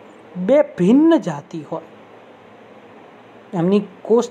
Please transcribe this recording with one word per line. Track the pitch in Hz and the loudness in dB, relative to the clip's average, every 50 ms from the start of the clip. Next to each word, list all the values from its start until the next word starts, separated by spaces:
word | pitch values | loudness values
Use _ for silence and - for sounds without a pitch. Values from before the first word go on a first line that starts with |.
| - - - - - - - | -20 -20 -20 -20 -20 -18 -12
બે | 180 180 196 262 302 | -8 -2 0 2 2
ભિન્ન | 294 - - - 175 185 233 285 311 330 330 | 2 -2 -2 -2 2 4 4 4 4 4 2
જાતિ | 277 165 170 151 147 - - - 160 | 2 0 -6 -10 -10 -14 -14 -16 -16
હોય | 143 - 165 160 - - - - - - - - - - - - - - - - - - - - - - - - - - - - - - - - - - - | -12 -12 -14 -14 -14 -18 -20 -20 -20 -20 -20 -20 -20 -20 -20 -20 -20 -20 -20 -20 -20 -20 -20 -20 -20 -20 -20 -20 -20 -20 -20 -20 -20 -20 -20 -20 -20 -10 -6
એમની | 170 165 185 196 208 208 - - - | -4 -2 0 0 0 -2 -6 -16 -20
કોષ | - - 220 240 240 240 | -2 0 0 0 0 -2